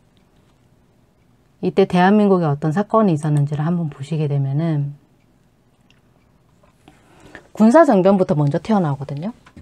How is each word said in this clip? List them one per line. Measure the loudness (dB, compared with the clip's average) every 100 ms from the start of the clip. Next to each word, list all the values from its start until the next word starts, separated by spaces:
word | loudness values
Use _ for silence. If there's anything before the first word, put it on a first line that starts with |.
| _ _ _ _ _ _ _ _ _ _ _ _ _ _ _ -8
이때 | -6 -2 0
대한민국에 | 2 2 4 2 2 0
어떤 | -2 -2
사건이 | -4 -2 0 0
있었는지를 | 0 0 0 -2 -4
한번 | -4 -4 -6
보시게 | -10 -8 -6 -4
되면은 | -2 -2 -2 -2 -4 -6 -10 _ _ _ _ _ _ _ _ _ _ _ _ _ _ _ _ _ _ _ _ _ _ -20 -20 _
군사정변부터 | 2 4 6 6 4 4 2 0
먼저 | 0 0 -2
튀어나오거든요. | -2 -2 -2 -4 -8 -10 -10 -14 _ -20